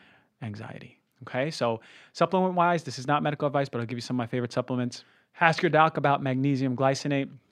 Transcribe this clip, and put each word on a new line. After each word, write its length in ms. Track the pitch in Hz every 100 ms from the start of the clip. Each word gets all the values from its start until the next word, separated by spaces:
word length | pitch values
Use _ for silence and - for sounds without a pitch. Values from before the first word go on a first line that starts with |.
| _ _ _ _
anxiety. 600 | 110 104 - - - _ _ _
Okay, 280 | 120 127 156
so 300 | - 120 113 - - -
supplement-wise, 720 | - 170 185 185 180 175 170
this 140 | 135 127
is 80 | 131
not 160 | 147
medical 240 | 151 151 147
advice, 240 | 143 139
but 100 | 120
I'll 60 | 113
give 100 | 117
you 60 |
some 140 | - 123
of 20 |
my 80 | 117
favorite 260 | 127 120
supplements. 500 | 131 123 123 123 - - _ _ -
Ask 220 | 170 160
your 80 | 170
doc 260 | 151 160 156
about 260 | 143 143
magnesium 540 | 139 131 139 131 135 123
glycinate. 540 | 135 135 143 139 135 135 _